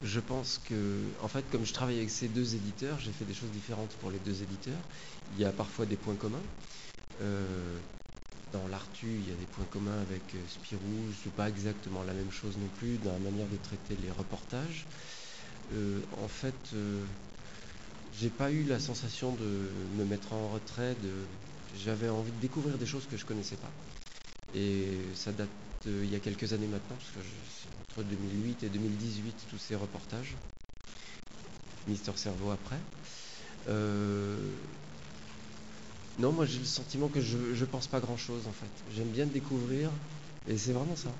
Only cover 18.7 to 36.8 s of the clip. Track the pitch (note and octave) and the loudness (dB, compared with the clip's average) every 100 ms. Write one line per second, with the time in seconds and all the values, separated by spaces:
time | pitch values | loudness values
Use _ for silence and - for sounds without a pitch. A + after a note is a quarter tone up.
18.7 | B2 - A#2+ A#2 - B2+ A#2+ A2 G2+ G2 | 4 2 0 -2 0 0 2 2 2 2
19.7 | F#2+ F#2 G2+ G2+ G2+ G2+ A2 G#2+ G#2+ G#2+ | 0 0 2 4 2 0 0 2 0 -2
20.7 | - B2 A#2+ G2 F#2+ F#2+ F#2+ G#2 - - | 0 2 2 0 -2 -4 -8 -10 -10 -8
21.7 | G2 G2 A2 A2+ A2 A2+ A#2 B2+ D#3 C#3+ | -4 0 2 4 4 2 2 2 2 2
22.7 | C3 A#2 C#3+ B2+ A2+ - G#2+ G2 G2 - | 2 2 0 -2 -4 0 -2 0 -4 -6
23.7 | - - - - - - - - G2+ G2+ | -8 -10 -10 -10 -10 -8 -8 -4 2 4
24.7 | G2 F#2+ F#2+ F#2 F#2 - G#2 G2+ - - | 6 4 2 0 -2 0 0 0 -2 -6
25.7 | - A2 G2+ G2+ G2+ G#2 G2+ G#2+ G#2+ G#2+ | -4 0 2 4 2 2 0 2 2 2
26.7 | G2+ G#2 B2 - - F#2+ G#2 - - - | 0 -2 -6 -6 -8 -6 -8 -8 -8 -8
27.7 | - F#2+ A2 G#2 G2+ G2 G2+ A2+ A#2+ A2 | -8 -6 -2 0 2 2 2 2 2 2
28.7 | G2+ A2 G#2 A#2 G#2 A2 A2 - G#2 - | 2 2 2 0 0 -2 -4 -6 -6 -2
29.7 | G#2+ G2 F2 - A2+ C3+ C3 - - - | 0 0 -4 -4 -4 -2 -4 -6 -8 -8
30.7 | - - - - - - - - - - | -8 -8 -8 -10 -10 -8 -8 -10 -10 -10
31.7 | - - G#2 - G2 G#2 F#2 G2+ G2 - | -6 0 0 0 0 0 2 2 0 0
32.7 | C3+ - - - - - - - - - | -4 -4 -8 -10 -10 -8 -8 -8 -6 0
33.7 | G#2+ G#2+ G#2 G#2 G2+ G2+ G#2 G2+ G2 - | 4 4 6 6 4 4 2 0 -2 -6
34.7 | - - - - - - - - - - | -8 -8 -8 -10 -10 -10 -10 -10 -10 -10
35.7 | - - - - - B2 E3 D3 B2 B2 | -10 -10 -10 -8 4 6 8 6 4 2
36.7 | - | 0